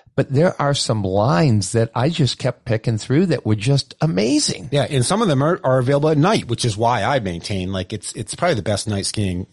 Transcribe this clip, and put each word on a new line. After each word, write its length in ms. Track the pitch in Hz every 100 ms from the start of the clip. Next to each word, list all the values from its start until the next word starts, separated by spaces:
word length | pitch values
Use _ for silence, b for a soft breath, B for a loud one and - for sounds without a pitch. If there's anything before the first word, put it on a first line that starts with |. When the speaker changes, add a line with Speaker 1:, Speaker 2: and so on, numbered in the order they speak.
| _ -
Speaker 1:
but 160 | -
there 280 | 135 180 -
are 140 | 143
some 300 | 143 - 110
lines 680 | 95 98 113 151 156 104 90
that 180 | 113 113
I 140 | - 135
just 320 | 170 131 -
kept 240 | 127 -
picking 340 | - 110 - 110
through 280 | - 135 185
that 200 | 131 110
were 100 | 107
just 380 | 110 139 - -
amazing. 720 | 160 175 220 294 - - 147
Speaker 2:
Yeah, 160 | 147 127
and 160 | 143 120
some 160 | 196
of 60 | 226
them 160 | 131
are, 160 | 147 175 135
are 140 | 131
available 280 | 127 143 156
at 100 | 156
night, 300 | 175 202 92
which 160 | 117
is 140 | 123 104
why 260 | 117 120
I 160 | 104 139
maintain, 540 | 95 85 - 98 92
like, 180 | 95 90
it's, 220 | 107 -
it's 220 | - 110 -
probably 200 | 175 123
the 60 |
best 260 | 101 101 -
night 180 | 101 92
skiing 420 | - 101 90 98